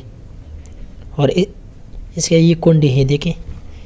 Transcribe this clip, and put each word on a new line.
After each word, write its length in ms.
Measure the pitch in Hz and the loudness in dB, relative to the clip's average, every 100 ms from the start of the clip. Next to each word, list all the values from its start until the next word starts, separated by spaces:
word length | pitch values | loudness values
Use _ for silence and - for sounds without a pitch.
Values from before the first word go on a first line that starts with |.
| - - - - - - - - - - - - | -8 -18 -20 -20 -18 -18 -18 -18 -18 -16 -12 0
और 120 | 131 | 2
इ-, 140 | - 196 - - - - - - 170 | 4 0 -4 -20 -20 -18 -16 -10 -6
इसका 180 | - 165 | 2 4
ये 180 | 165 165 | 4 4
कुंडी 340 | 170 160 147 | 4 4 4
है, 160 | 131 135 | 2 2
देखिए 300 | 147 170 - - - - - | 0 -4 -8 -10 -14 -16 -18